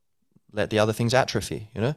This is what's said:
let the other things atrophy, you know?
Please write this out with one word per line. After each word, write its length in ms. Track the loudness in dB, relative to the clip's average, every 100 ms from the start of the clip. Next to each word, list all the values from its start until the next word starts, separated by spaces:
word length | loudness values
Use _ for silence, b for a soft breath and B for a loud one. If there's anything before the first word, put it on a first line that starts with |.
| _ _ _ _ _
let 180 | -4 0
the 100 | 2
other 120 | 2
things 220 | 2 2
atrophy, 540 | 2 2 -2 -4 -8 -8
you 60 | -4
know? 140 | -4